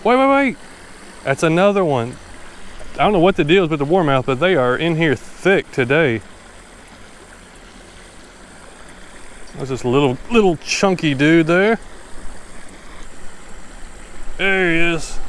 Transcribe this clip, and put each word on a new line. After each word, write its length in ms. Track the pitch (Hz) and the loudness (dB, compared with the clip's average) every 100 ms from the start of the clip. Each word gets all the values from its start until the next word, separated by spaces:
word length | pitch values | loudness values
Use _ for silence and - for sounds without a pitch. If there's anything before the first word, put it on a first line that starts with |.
Wait, 140 | 208 254 | 4 4
wait, 100 | 269 | 4
wait. 300 | 277 277 - - - - - - - | 4 2 -2 -12 -20 -20 -20 -20 -10
That's 200 | - 139 | -4 0
another 420 | 165 160 202 202 180 | 2 4 4 2 2
one. 320 | 135 117 127 - - - - - - - - | 0 -2 -8 -16 -18 -18 -16 -16 -12 -12 0
I 20 | |
don't 160 | 180 | 2
know 60 | 208 | 4
what 180 | 175 190 | 4 2
the 80 | 151 | 2
deal 180 | 185 | 4
is 60 | 170 | 2
with 100 | 151 | 0
the 60 | 139 | 0
warmouth, 400 | 185 160 135 127 | 2 4 2 0
but 160 | 131 | 0
they 140 | 170 175 | 2 2
are 200 | 123 127 | 2 0
in 220 | 160 160 | 0 0
here 180 | 165 123 | 0 0
thick 560 | - - 175 190 - | -4 -4 0 2 0
today. 500 | - 123 143 156 113 - - - - - - - - - - - - - - - - - - - - - - - - - - - - - - - - - 143 | -4 0 2 2 0 -6 -20 -20 -20 -20 -20 -20 -20 -20 -20 -20 -20 -20 -20 -20 -20 -20 -20 -20 -20 -20 -20 -20 -20 -20 -20 -20 -20 -20 -18 -18 -16 -14 -10
There's 140 | 135 | -8
this 160 | 123 127 | -4 0
little, 320 | 127 143 127 - | 2 2 0 0
little 280 | 233 202 160 | 2 4 2
chunky 560 | - - 202 180 160 | -4 0 2 2 0
dude 340 | 135 147 165 160 | 2 4 4 4
there. 320 | 175 202 226 - - - - - - - - - - - - - - - - - - - - - - - - - - | 2 2 0 -4 -18 -10 -8 -6 -8 -12 -14 -14 -16 -18 -14 -14 -8 -8 -8 -12 -12 -12 -14 -14 -14 -12 -6 -4 0
There 340 | 185 190 180 | 0 2 2
he 240 | 165 170 165 | 4 4 2
is. 220 | - - | -2 -2